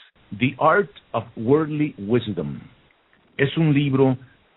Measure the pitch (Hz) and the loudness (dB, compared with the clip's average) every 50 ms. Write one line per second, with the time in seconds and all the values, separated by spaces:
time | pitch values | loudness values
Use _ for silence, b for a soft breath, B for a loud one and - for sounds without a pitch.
0 | - _ _ _ _ - - 104 120 131 - - 139 156 160 202 208 - - - | -20 _ _ _ _ -14 -6 -2 -2 -2 0 0 2 2 4 2 0 -2 -6 -20
1 | - _ - 117 110 117 - 123 113 113 139 156 160 151 151 151 151 - - - | -12 _ -6 -6 -6 -8 -10 -4 0 2 2 2 2 0 -2 -4 -4 -4 -6 -8
2 | 101 98 117 123 113 110 101 87 80 73 69 60 - - _ _ _ _ _ _ | -4 -2 -2 -2 -2 -2 -6 -6 -6 -8 -8 -12 -16 -20 _ _ _ _ _ _
3 | _ _ _ _ _ _ _ - 139 139 - 165 165 156 143 143 147 143 131 131 | _ _ _ _ _ _ _ -2 -2 0 0 2 2 2 4 2 2 2 2 2
4 | 135 131 131 127 b b b b b _ _ | 4 2 2 0 b b b b b _ _